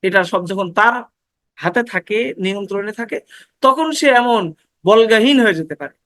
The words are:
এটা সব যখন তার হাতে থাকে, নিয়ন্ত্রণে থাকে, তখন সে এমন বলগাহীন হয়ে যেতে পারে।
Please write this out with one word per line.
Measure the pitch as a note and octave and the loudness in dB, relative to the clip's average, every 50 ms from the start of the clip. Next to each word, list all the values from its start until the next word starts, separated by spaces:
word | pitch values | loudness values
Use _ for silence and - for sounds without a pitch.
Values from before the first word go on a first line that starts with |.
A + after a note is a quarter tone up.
| - | -4
এটা | F#3+ F3+ G3 F3+ F3 | 0 0 0 0 0
সব | - F#3+ F3+ E3+ | -4 -4 -4 -4
যখন | G3 F#3+ G3 F3+ E3+ - | -6 -6 -6 -4 0 2
তার | G#3+ A#3 A#3+ B3 A#3+ _ _ _ _ _ _ _ _ _ _ _ | 2 2 2 0 -8 _ _ _ _ _ _ _ _ _ _ _
হাতে | D3+ E3+ F3 B3+ A#3 A#3+ | -6 -2 -2 -2 -4 -2
থাকে, | - F#3 F3 - G#3 G#3+ A#3+ C4 A#3 - F#3+ | -6 -8 -6 -4 -4 -4 -4 -4 -6 -6 -4
নিয়ন্ত্রণে | F#3+ G3 G3+ G3+ F#3+ G3 G3+ G3+ G#3 G#3+ - | -4 -4 -4 -8 -6 -6 -6 -6 -8 -8 -10
থাকে, | A#3 G#3+ - - _ _ - - - _ _ _ - | -10 -10 -10 -12 _ _ -20 -20 -20 _ _ _ 0
তখন | C#4 C4 C#4+ D#4+ D#4+ D#4+ D4 | 0 2 2 -2 -4 -2 0
সে | - C#4+ B3+ A#3+ | 2 4 4 4
এমন | A#3+ B3 A#3+ A3 F#3+ D#3+ D#3 _ _ _ _ _ _ | 4 2 0 0 -2 -4 -8 _ _ _ _ _ _
বলগাহীন | E3+ G#3 A3+ A3+ A3 A3+ A3 G#3+ C4 C#4+ C4 A#3+ | 4 4 4 6 4 4 4 4 4 4 4 4
হয়ে | G#3+ F#3 D#3+ | 2 0 -2
যেতে | D#3+ D#3+ D#3 - | -4 -8 -10 -12
পারে। | C#3+ C#3 _ _ _ | -12 -16 _ _ _